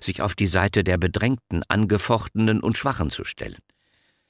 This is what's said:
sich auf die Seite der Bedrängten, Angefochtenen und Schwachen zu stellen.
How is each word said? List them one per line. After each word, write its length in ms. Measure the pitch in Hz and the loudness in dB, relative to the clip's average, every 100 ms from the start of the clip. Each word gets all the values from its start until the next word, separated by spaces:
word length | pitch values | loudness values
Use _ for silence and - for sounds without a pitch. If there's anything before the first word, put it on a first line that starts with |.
sich 200 | - - | -6 -4
auf 120 | 101 | -4
die 140 | - 98 | 0 0
Seite 360 | 92 98 104 | 2 2 2
der 140 | 92 90 | 2 2
Bedrängten, 640 | 90 - 117 135 - 85 - | 0 0 0 -2 -4 -6 0
Angefochtenen 960 | 101 104 104 - 113 - 107 110 107 | 0 2 2 0 -2 -2 0 2 2
und 140 | 110 113 | 0 -2
Schwachen 360 | 139 120 78 | -2 -2 -2
zu 120 | - | -4
stellen. 360 | - - 52 - _ _ _ _ _ _ | -10 -10 -12 -14 _ _ _ _ _ _